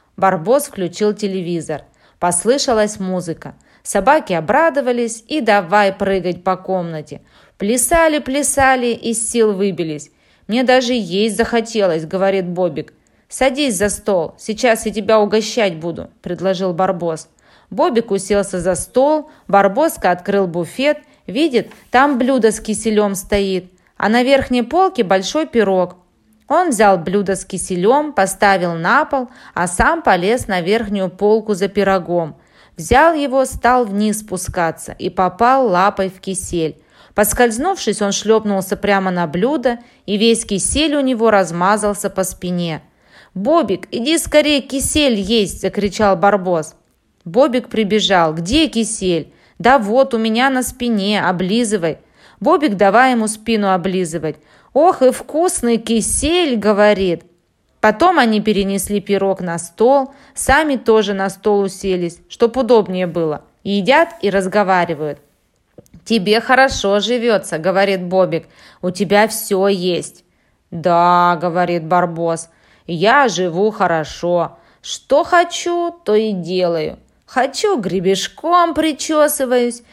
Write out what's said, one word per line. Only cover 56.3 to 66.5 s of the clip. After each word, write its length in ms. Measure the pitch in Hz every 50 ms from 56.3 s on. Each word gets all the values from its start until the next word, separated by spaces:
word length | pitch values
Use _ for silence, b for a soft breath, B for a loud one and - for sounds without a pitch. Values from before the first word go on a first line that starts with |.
| 339 359 349 294 247
говорит. 680 | 214 190 214 214 196 208 208 208 190 196 180 170 165 - _ _ _ _ _ _ _ _ _ _ -
Потом 360 | - 214 214 214 330 370 370
они 220 | 302 247 226 220 208
перенесли 640 | 214 220 208 196 196 196 196 196 190 - 208 202
пирог 400 | 202 - 202 196 196 196 190 185
на 160 | 180 175 170
стол, 560 | 170 - - _ - 220 247 277 277 269 262 B B B B B
сами 440 | - - - 262 294 320 302 269
тоже 360 | 226 - - 220 220 208 196 202
на 160 | 190 190 196
стол 300 | 190 - - 214 208 202
уселись, 600 | 196 190 190 - - 196 185 180 175 170 165 - _ -
чтоб 260 | - - 233 226 226
удобнее 520 | 254 262 214 247 220 190 - 185 185 185
было. 340 | 170 156 175 165 156 147 - - _ _ _ -
Едят 520 | 196 202 202 185 202 269 311 330 330 - -
и 80 | - 202
разговаривают. 920 | 185 196 185 185 - 208 202 185 190 180 175 170 165 139 156 147 143 - _ _ _ _ _ _ _ _ _ _ _ - - _ - - -
«Тебе 360 | - 226 226 180 208 208 233
хорошо 580 | 226 -